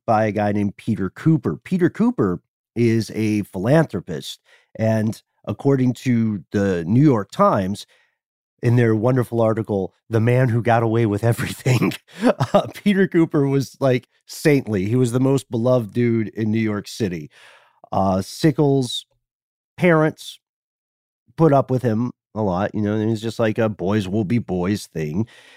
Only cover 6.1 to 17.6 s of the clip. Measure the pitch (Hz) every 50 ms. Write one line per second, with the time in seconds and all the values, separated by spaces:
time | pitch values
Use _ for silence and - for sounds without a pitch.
6.1 | 120 117 113 110 107 95 - _ - 104 101 98 92 87 82 82 110 127 151 156
7.1 | 127 107 98 - - - 202 202 160 110 95 92 104 - - _ _ _ _ _
8.1 | _ _ _ _ _ _ _ _ _ _ - 120 117 123 120 117 110 110 101 127
9.1 | 131 127 117 - 117 117 113 110 110 113 110 - 104 98 92 - - _ _ _
10.1 | 113 113 107 123 123 127 131 123 110 120 107 117 113 120 117 113 110 117 117 104
11.1 | 101 98 - 117 113 - 117 85 - - - 135 127 113 - 180 - - - _
12.1 | - - 202 254 - - 135 - - - 120 117 - - - 208 202 190 190 -
13.1 | - 170 165 160 - 151 139 139 135 139 127 - - _ 139 135 127 123 - _
14.1 | _ _ _ _ - - - 160 147 135 - 104 110 95 92 104 117 127 131 117
15.1 | 117 127 131 131 139 131 - _ 123 117 113 123 127 123 113 98 - 120 120 120
16.1 | 113 113 110 95 - 101 113 110 107 113 110 107 104 101 98 - - - 117 92
17.1 | 87 82 73 - _ - - - - _